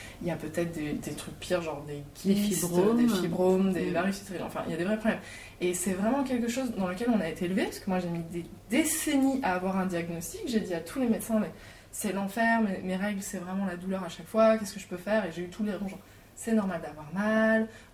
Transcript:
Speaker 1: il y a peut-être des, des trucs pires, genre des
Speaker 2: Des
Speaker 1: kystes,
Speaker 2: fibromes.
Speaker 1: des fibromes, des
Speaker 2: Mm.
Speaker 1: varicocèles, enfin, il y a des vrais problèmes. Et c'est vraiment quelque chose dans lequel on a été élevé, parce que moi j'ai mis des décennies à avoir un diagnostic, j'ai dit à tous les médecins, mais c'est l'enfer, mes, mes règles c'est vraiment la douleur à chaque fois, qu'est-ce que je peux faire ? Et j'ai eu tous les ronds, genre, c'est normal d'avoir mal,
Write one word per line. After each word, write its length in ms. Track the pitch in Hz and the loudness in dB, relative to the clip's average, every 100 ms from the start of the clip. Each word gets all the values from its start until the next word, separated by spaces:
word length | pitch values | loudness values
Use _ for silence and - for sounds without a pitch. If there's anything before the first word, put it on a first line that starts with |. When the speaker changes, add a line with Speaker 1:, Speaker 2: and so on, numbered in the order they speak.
| - - | -16 -8
Speaker 1:
il 60 | 170 | -6
y 40 | |
a 40 | 160 | -4
peut-être 360 | 156 175 170 | -4 -2 -2
des, 220 | 160 151 | -2 -4
des 200 | 147 - | -4 -6
trucs 260 | 147 - - | -8 -10 -12
pires, 220 | - 180 | -4 -2
genre 220 | 160 143 143 | -2 -6 -8
des 160 | 147 143 - 190 | -10 -12 -4 2
Speaker 2:
Des 140 | 202 | 4
Speaker 1:
kystes, 260 | 208 175 175 | 4 0 2
Speaker 2:
fibromes. 300 | 175 202 240 | 4 6 6
Speaker 1:
des 100 | 240 | 4
fibromes, 680 | 190 180 175 185 185 190 | 4 0 4 6 6 4
des 160 | 175 - | 2 2
Speaker 2:
Mm. 40 | |
Speaker 1:
varicocèles, 480 | 165 190 196 - 175 | 2 2 -2 -6 -8
enfin, 180 | - - - | -6 -6 -4
il 40 | |
y 20 | |
a 40 | 165 | -2
des 60 | |
vrais 140 | 185 214 | 0 2
problèmes. 220 | 220 185 - - - - | 2 0 -6 -16 -16 -2
Et 120 | 180 180 | 0 0
c'est 180 | 202 | -2
vraiment 300 | 185 214 277 | 0 2 2
quelque 240 | 254 247 233 | 2 0 0
chose 240 | 247 254 202 | -2 -2 -2
dans 120 | 185 | -2
lequel 200 | 185 240 | 0 2
on 60 | 220 | 2
a 60 | 165 | 0
été 160 | 160 175 | -2 0
élevé, 180 | 190 403 | 0 0
parce 140 | - | -4
que 100 | - | -2
moi 100 | 185 | -2
j'ai 100 | 175 | 0
mis 140 | 170 165 | -4 -6
des 140 | 170 170 - - | -8 -8 -14 -2
décennies 720 | 247 320 - 311 277 269 262 | 0 2 0 2 4 4 2
à 100 | 185 | 0
avoir 240 | 180 185 190 | 0 0 0
un 80 | 185 | 0
diagnostic, 540 | 170 170 165 - 381 359 | -2 -4 -6 -8 -8 -2
j'ai 120 | 220 | 0
dit 140 | 180 | 0
à 60 | 170 | -4
tous 200 | - 277 | -4 -2
les 80 | 247 | 2
médecins, 320 | 214 - 220 | 2 2 0
mais 120 | 170 - - - - | 0 -6 -18 -20 -14
c'est 200 | - 208 | -6 -4
l'enfer, 480 | 190 196 233 226 226 | -2 -2 0 2 4
mes, 180 | 208 185 | 2 0
mes 160 | 185 185 | -2 -2
règles 260 | 202 196 | -2 -4
c'est 160 | 190 190 | -6 -8
vraiment 260 | 175 196 196 | -6 -2 -2
la 100 | 175 | -4
douleur 280 | 185 190 | -4 -4
à 60 | 175 | -4
chaque 180 | - 160 | -10 -2
fois, 300 | 220 220 220 | 6 6 6
qu'est-ce 160 | 202 | 0
que 60 | 190 | -8
je 80 | - | -8
peux 100 | 180 | -8
faire ? 280 | 202 220 185 | 0 0 0
Et 60 | |
j'ai 120 | 165 | -6
eu 60 | 175 | -8
tous 140 | - | -4
les 100 | 208 180 | -4 -2
ronds, 120 | 190 | -6
genre, 120 | 196 - - - - | -8 -16 -20 -20 -10
c'est 180 | - | 2
normal 280 | 220 190 165 | 2 2 -2
d'avoir 240 | 156 151 147 | -6 -12 -6
mal, 540 | 180 214 220 220 220 220 - - | -2 2 4 6 4 2 -6 -12